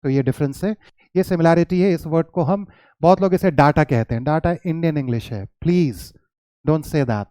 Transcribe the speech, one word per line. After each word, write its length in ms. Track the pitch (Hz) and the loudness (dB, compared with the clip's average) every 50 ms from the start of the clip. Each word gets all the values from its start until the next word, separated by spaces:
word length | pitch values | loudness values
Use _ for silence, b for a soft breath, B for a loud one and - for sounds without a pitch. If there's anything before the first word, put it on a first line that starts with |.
तो 60 | _ 143 | _ 0
ये 140 | 135 139 | 0 0
डिफरेंस 420 | 131 127 131 - 147 139 135 - - | 0 0 -2 -2 -4 -4 -4 -4 -6
है, 120 | 196 214 _ b b b b b b b | -6 -6 _ b b b b b b b
ये 60 | 180 | -2
सिमिलैरिटी 580 | 185 - 190 170 165 165 165 170 170 - 185 180 | -2 0 0 2 2 4 4 4 2 0 0 0
है। 120 | 180 202 | 2 2
इस 140 | 175 160 - | 0 -2 -4
वर्ड 200 | 165 151 165 160 | -2 -2 -2 -2
को 160 | - _ 185 | -2 _ -4
हम, 240 | 165 131 185 202 202 b b b b b b b | -2 -2 -2 -4 -4 b b b b b b b
बहुत 200 | - 165 185 185 | 4 4 4 4
लोग 140 | 190 190 175 | 4 0 0
इसे 160 | 175 - 190 | 2 0 0
डाटा 340 | 151 143 143 143 151 - 147 | 2 4 4 4 4 2 2
कहते 300 | - 143 117 113 - 120 | 2 2 -2 0 -2 -4
हैं, 100 | 113 123 | -6 -4
डेटा 320 | 143 151 160 - 175 175 170 _ | -2 -2 -2 -2 -2 -4 -4 _
इंडियन 320 | 185 160 165 170 165 151 151 | -6 -6 -2 -2 -2 -2 -2
इंग्लिश 320 | 139 127 117 117 - - | -2 -2 -4 -4 -6 -8
है, 140 | 120 101 98 - _ _ - | -10 -10 -10 -12 _ _ -2
please 480 | 160 175 180 170 143 107 - - - _ - _ _ _ _ _ _ _ _ _ | 0 2 2 2 0 -2 -6 -14 -20 _ -20 _ _ _ _ _ _ _ _ _
don't 220 | - 156 160 147 | -2 -2 -2 -2
say 180 | - - 156 135 | -4 -2 -2 0
that। 200 | 120 113 104 101 _ | 0 -2 -4 -4 _